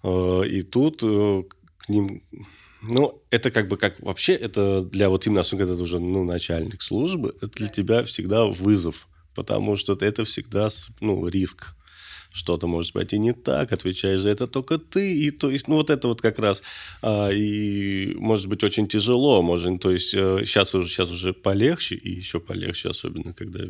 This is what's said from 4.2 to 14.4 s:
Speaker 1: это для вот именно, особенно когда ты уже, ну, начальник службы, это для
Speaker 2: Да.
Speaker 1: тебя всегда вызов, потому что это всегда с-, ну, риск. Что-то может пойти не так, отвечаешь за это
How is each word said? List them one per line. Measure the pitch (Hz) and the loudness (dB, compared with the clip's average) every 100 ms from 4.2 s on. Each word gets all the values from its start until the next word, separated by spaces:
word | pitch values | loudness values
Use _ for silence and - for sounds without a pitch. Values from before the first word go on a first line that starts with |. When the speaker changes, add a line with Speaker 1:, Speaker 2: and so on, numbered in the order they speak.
| - 185 | 2 2
Speaker 1:
это | 113 104 98 95 | 0 0 2 2
для | 92 95 98 | -2 2 4
вот | 95 110 | 4 4
именно, | 101 | 2
особенно | 90 98 92 | 2 0 0
когда | 90 | 0
ты | |
уже, | 87 87 | -2 -2
ну, | 87 95 90 | 0 0 0
начальник | 87 - 82 80 - | -2 -2 -4 -4 -8
службы, | - 104 160 185 123 - | -4 -2 -2 -2 -6 -6
это | 107 | -12
для | - 104 | -8 -6
Speaker 2:
Да. | |
Speaker 1:
тебя | - 92 117 | -4 2 2
всегда | 117 - 92 107 110 | 2 -6 0 2 2
вызов, | 90 95 104 82 - - _ _ - | 2 4 4 2 -6 -16 _ _ -12
потому | - 104 104 101 | -2 -2 0 -2
что | - 98 | -2 0
это | 101 101 107 | 0 -2 -4
всегда | - - 101 107 | -6 -4 -2 0
с-, | - - - | -2 -10 -6
ну, | 107 98 87 | -2 -2 -2
риск. | 95 90 - - - _ - - - - | -2 -2 -6 -18 -20 _ -20 -20 -20 -14
Что-то | - - 85 85 | -10 -4 -2 0
может | 85 82 | -2 -4
пойти | - - 107 | -4 -2 0
не | 110 | 0
так, | 123 - 65 143 | -2 -2 -2 0
отвечаешь | 101 90 92 98 95 | -2 -2 -2 0 2
за | 101 | 2
это | 104 | 0